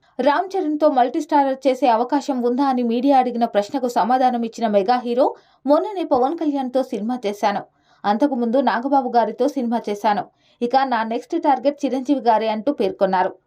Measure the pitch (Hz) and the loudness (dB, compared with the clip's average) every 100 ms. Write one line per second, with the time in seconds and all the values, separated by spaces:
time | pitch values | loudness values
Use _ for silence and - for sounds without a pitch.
0 | _ - 254 294 370 381 302 302 302 262 | _ -2 0 0 -2 -4 -2 0 2 2
1 | 247 330 302 294 277 269 277 254 277 220 | 0 -2 0 2 2 0 -2 2 2 2
2 | 240 294 254 254 240 247 277 247 240 233 | 2 -2 -2 -2 0 0 0 0 0 0
3 | 277 269 247 233 233 208 202 277 240 240 | 4 4 4 0 -2 0 -2 -4 -2 0
4 | 202 254 254 233 233 - 226 202 196 226 | 0 2 2 0 -6 -4 0 2 2 0
5 | 233 240 339 - _ _ 262 302 415 381 | 0 0 0 -2 _ _ 2 2 2 -4
6 | 311 269 254 339 311 277 254 254 262 214 | 0 0 0 -2 -2 -2 -2 -2 -4 -4
7 | 214 247 202 202 214 208 - _ _ _ | -4 -4 -6 -2 -2 -2 -8 _ _ _
8 | 202 214 285 247 240 262 240 214 269 277 | -2 0 0 0 0 2 2 0 0 0
9 | 240 233 220 208 262 285 233 233 220 202 | 2 0 0 0 -2 -2 -2 -4 -4 -2
10 | 220 202 - _ _ - 240 262 269 233 | -2 -2 -4 _ _ -8 0 0 0 -2
11 | 226 240 - 330 330 247 262 285 269 262 | -2 -6 -4 -2 0 2 0 -2 -4 -4
12 | 254 269 233 214 220 220 214 285 196 190 | -2 0 2 2 0 -2 -4 -2 -2 0
13 | 190 185 190 - | 0 2 -2 -4